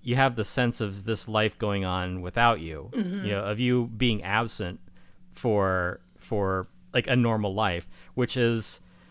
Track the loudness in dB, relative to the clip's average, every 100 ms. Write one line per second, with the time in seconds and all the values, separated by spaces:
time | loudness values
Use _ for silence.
0 | -2 2 2 2 -2 0 0 0 -4 -4
1 | -4 -4 -2 0 0 0 -2 0 -2 -2
2 | -2 -4 -4 2 4 4 -2 -10 -8 -4
3 | -4 -4 -2 -2 -2 0 2 2 0 2
4 | 2 2 0 0 0 -2 -6 -8 -14 -20
5 | -20 -20 -18 -4 0 2 2 2 0 -4
6 | -12 -20 -6 -2 0 -2 -4 -12 -4 -2
7 | 2 2 2 2 0 0 0 0 -6 -14
8 | -8 -2 0 2 2 2 -2 -4 -10 -20
9 | -20